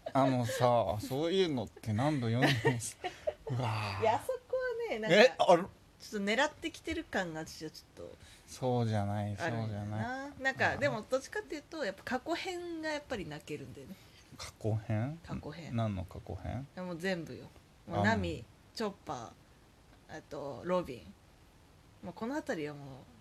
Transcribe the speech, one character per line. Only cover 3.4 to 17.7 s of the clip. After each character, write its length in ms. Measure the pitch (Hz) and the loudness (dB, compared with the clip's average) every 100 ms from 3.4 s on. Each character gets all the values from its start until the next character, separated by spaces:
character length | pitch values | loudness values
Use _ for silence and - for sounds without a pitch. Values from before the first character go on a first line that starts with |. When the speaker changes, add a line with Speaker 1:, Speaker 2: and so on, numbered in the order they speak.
| - | -4
Speaker 1:
う 100 | 127 | -2
わ 360 | 123 107 104 98 | 0 0 -2 2
ぁ。 40 | |
Speaker 2:
い 20 | |
や、 100 | 220 | 4
あ 60 | 262 | 2
そ 80 | - 508 - | 0 -4 -2
こ 100 | 508 508 466 466 | -2 0 -2 -2
は 40 | |
ね、 100 | 240 | 0
な 80 | 214 | 6
ん 20 | |
か、 60 | 180 | 10
Speaker 1:
え、 180 | 233 - | 8 8
あ 200 | - 175 | 8 8
る？ 100 | 185 - - - | 6 -8 -20 -20
Speaker 2:
ち 180 | - 214 | -10 -4
ょ 40 | |
っ 40 | |
と 60 | 202 | 0
狙 160 | 226 302 | 4 2
っ 60 | |
て 180 | - 320 | 0 -8
き 80 | - | -8
て 160 | - | -6
る 80 | 330 302 | -6 -4
感 240 | - 170 | -2 -2
が 100 | 156 | -4
私 200 | 156 - | -8 -10
は 80 | 156 | -12
ち 120 | - - - | -12 -18 -16
ょ 60 | |
っ 20 | 87 | -16
と 100 | - - - - | -16 -20 -20 -18
Speaker 1:
そ 360 | - 131 123 | -4 0 2
う 40 | 117 | 2
じ 80 | |
ゃ 100 | 107 | 2
な 240 | 101 104 104 | 2 0 -2
い、 80 | 101 | -2
Speaker 2:
あ 100 | 165 | -2
る 60 | 117 | -2
ん 0 | |
だ 0 | |
よ 0 | |
な。 20 | |
Speaker 1:
そ 60 | |
う 60 | 110 | -2
じ 60 | 104 | -4
ゃ 80 | |
な 440 | 104 104 233 262 277 277 | -4 -4 -4 -4 -8 -4
い。 20 | |
Speaker 2:
な 120 | 262 | -2
ん 20 | |
か、 160 | 262 196 | 2 2
Speaker 1:
あ 60 | 139 | 2
ー。 20 | |
Speaker 2:
で 100 | 277 | 0
も 160 | 233 208 | 0 0
ど 80 | 262 | -2
っ 20 | |
ち 100 | - | -2
か 100 | 427 | -8
っ 20 | |
て 140 | 427 311 | -6 -8
い 20 | |
う 40 | |
と、 220 | - 320 | -8 -6
や 60 | 226 | -6
っ 60 | 190 | -6
ぱ 80 | |
過 160 | - 247 | -4 -4
去 120 | 285 339 | -2 -4
編 440 | 370 349 349 330 | -4 -6 -6 -6
が 100 | 311 | -4
や 100 | 294 | -4
っ 20 | 294 | -4
ぱ 80 | 240 | -6
り 100 | 156 | -6
泣 180 | 151 | -8
け 140 | - 151 | -8 -8
る 80 | 127 | -8
ん 80 | |
だ 60 | 135 | -14
よ 80 | 135 | -14
ね。 80 | 190 - - - - | -16 -18 -20 -20 -14
Speaker 1:
過 140 | - - | -14 -4
去 100 | 110 107 - | 0 0 0
編？ 320 | 107 123 160 - | 0 -2 -4 -8
Speaker 2:
過 80 | |
去 160 | 190 - | -8 -8
編。 240 | 156 151 | -10 -6
Speaker 1:
何 220 | 117 110 95 | -2 0 -2
の 80 | |
過 160 | 92 - | -6 -10
去 140 | - - | -10 -8
編？ 240 | 85 110 139 - | -6 -8 -8 -10
Speaker 2:
い 20 | |
や、 60 | |
も 80 | 185 | -8
う 40 | 156 | -4
全 280 | 185 180 | -2 -2
部 100 | 156 | -4
よ。 160 | 127 - - - | -10 -14 -20 -20